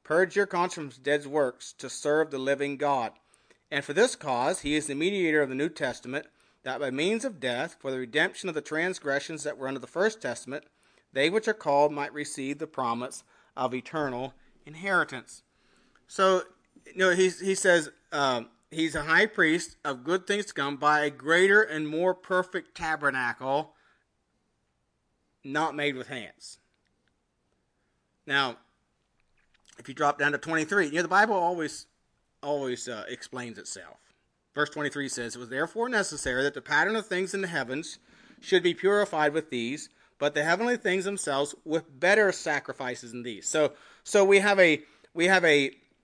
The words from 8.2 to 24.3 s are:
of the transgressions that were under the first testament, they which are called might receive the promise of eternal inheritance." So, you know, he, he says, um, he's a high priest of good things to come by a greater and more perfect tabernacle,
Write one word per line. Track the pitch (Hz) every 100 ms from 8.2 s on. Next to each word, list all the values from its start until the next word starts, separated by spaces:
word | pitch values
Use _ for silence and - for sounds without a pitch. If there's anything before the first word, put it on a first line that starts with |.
| 185 - 185
of | 156
the |
transgressions | - 156 180 185 143 139 - 156
that | 147 117
were | 131
under | 135
the | 131
first | 165 214 214
testament, | 131 117 123 139 - _ _ _ _
they | 131 151
which | 214 220
are |
called | 214 156 143 147
might | 147 151
receive | 147 143 - 135 143
the | -
promise | - 123 117 123 - - _ _ -
of | 127
eternal | 127 - 160 143 123 135 - _ _ 143
inheritance." | 156 196 180 143 131 - - _ _ _ _ _ _ _
So, | - 190 185 - _ _ _ -
you | 185
know, | 190
he, | 180 185
he | 175 190 190
says, | 196 170 151 - _
um, | 147 139 120 - _ _
he's | 160 160 156
a |
high | 151 165 214
priest | 214 160 165 - - 147
of | 127
good | 135 185 180
things | 202 202
to |
come | - 139 139
by | 147 151 147
a |
greater | 131 139 170 196 208
and | 214 156 151
more | 156 185
perfect | 180 - 185 180 180 - -
tabernacle, | 160 156 143 131 120 117 131 139 160 _ _ _ _ _ _